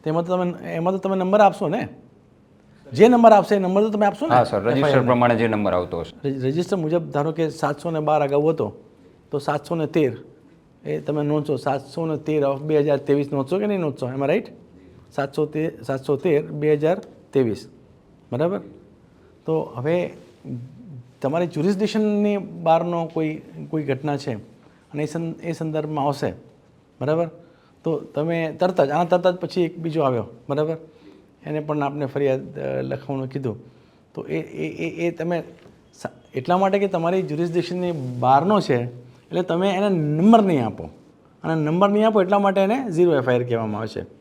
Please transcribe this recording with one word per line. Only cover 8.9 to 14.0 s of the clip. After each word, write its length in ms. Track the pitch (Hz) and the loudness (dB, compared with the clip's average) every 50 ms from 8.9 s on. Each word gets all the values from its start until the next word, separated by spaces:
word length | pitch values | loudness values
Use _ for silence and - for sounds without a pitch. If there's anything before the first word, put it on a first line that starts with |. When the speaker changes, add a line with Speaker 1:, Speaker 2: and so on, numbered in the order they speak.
| _ _ - - _ _ _ _ | _ _ -20 -20 _ _ _ _
Speaker 1:
તો 80 | - 143 | -6 -4
સાતસો 360 | 139 - 147 147 - - 170 | -2 -2 -4 -4 -4 -4 -4
ને 120 | 165 156 | -4 -4
તેર 300 | 139 156 175 151 127 113 - - - - - _ - - _ _ _ _ _ - | 0 2 2 2 2 0 -6 -16 -20 -20 -20 _ -20 -20 _ _ _ _ _ -8
એ 140 | 151 151 160 | -8 -8 -6
તમે 240 | 151 - 151 151 | -4 -4 -4 -2
નોંધશો, 340 | 147 147 151 151 143 151 147 | 0 0 0 -2 0 -2 -4
સાતસો 500 | 127 - 143 139 135 - - - 170 165 | -2 -2 -2 -4 -4 -6 -8 -8 -6 -4
ને 100 | 160 156 | -4 -4
તેર 260 | 151 156 156 151 151 | -4 -4 -2 0 0
of 160 | 139 139 139 135 | 0 0 -2 -2
બે 200 | 147 151 156 151 | -2 0 2 2
હજાર 200 | 143 147 143 139 | 4 2 0 0
તેવીસ 340 | 143 - 143 143 147 143 | 2 0 0 0 2 0
નોંધશો 260 | 151 139 131 131 180 196 | -2 -4 -2 0 -2 -2
કે 80 | 208 | 0
નહીં 140 | 208 208 190 | 0 -2 0
નોંધશો? 280 | 170 147 131 - | -2 -4 -4 -4